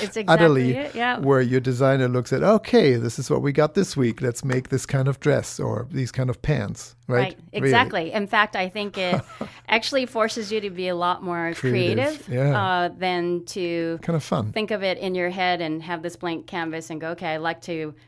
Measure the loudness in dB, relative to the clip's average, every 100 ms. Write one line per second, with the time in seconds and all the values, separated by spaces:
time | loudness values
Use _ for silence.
0 | -6 -2 4 6 8 6 4 0 -2 -2
1 | -2 0 4 4 4 2 2 2 4 4
2 | 2 0 0 2 4 4 4 6 6 4
3 | 0 -4 0 0 2 2 2 2 0 2
4 | 0 0 -2 -2 -2 -2 -2 -4 -2 0
5 | 0 0 2 0 0 -4 -4 -4 -4 -6
6 | -4 -4 -4 -2 -2 -2 -2 -8 -14 -14
7 | -2 0 0 -4 -10 -2 4 4 4 -2
8 | -4 -4 0 2 2 0 -4 -6 -6 -4
9 | 0 -2 -4 -10 -14 -10 0 0 0 -2
10 | -2 0 -2 -2 -4 -4 -4 -4 -4 0
11 | 0 -2 -4 -4 -4 -2 0 2 2 2
12 | 0 -4 -6 0 2 2 2 0 0 -2
13 | -2 -2 -2 -4 -6 -6 -4 -2 -4 -4
14 | -2 -2 0 -2 -2 -4 -2 -2 -2 -2
15 | -2 -2 -2 0 0 0 -2 -4 -6 -6
16 | -6 -6 -6 -6 -6 -6 -6 -6 -8 -8
17 | -6 -6 -4 -4 -4 -6 -6 -6 -6 -12